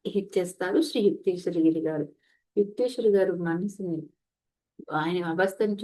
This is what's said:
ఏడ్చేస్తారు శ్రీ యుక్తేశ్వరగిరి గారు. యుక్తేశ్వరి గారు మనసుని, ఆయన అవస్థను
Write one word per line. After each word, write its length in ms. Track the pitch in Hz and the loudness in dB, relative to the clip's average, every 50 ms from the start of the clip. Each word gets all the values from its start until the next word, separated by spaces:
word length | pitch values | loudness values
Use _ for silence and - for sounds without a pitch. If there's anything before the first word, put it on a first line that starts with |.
| - | -10
ఏడ్చేస్తారు 760 | 196 - 202 196 - - 190 175 180 - - 185 185 208 302 | -4 -2 -2 -4 0 -2 -2 -2 -2 -4 -6 -4 0 2 2
శ్రీ 200 | 320 - - 247 | 0 2 0 2
యుక్తేశ్వరగిరి 800 | 202 202 - - - 196 175 175 - 175 170 165 160 160 160 160 | 2 2 2 2 0 -2 -2 -2 -4 -2 0 2 2 4 2 2
గారు. 280 | 160 156 156 151 147 - - _ _ _ _ _ _ _ _ | -2 -2 -2 -4 -6 -6 -10 _ _ _ _ _ _ _ _
యుక్తేశ్వరి 520 | 208 202 202 - - 247 247 254 - 226 214 | 0 0 0 0 -2 -2 -2 0 2 2 4
గారు 240 | 202 196 185 185 175 | 6 6 4 2 0
మనసుని, 720 | 175 175 170 165 175 185 208 - - 196 175 165 151 147 - _ _ _ _ _ _ _ _ _ _ _ _ _ - - - | 0 -2 -2 -2 -2 -2 -4 -6 -6 -6 -4 -4 -6 -6 -10 _ _ _ _ _ _ _ _ _ _ _ _ _ -20 -10 -6
ఆయన 320 | 151 156 156 165 175 180 175 | -4 -2 -2 0 -2 -2 -2
అవస్థను 540 | 165 165 175 190 190 190 - 220 208 208 196 | -2 0 0 0 0 0 0 -2 -2 0 -2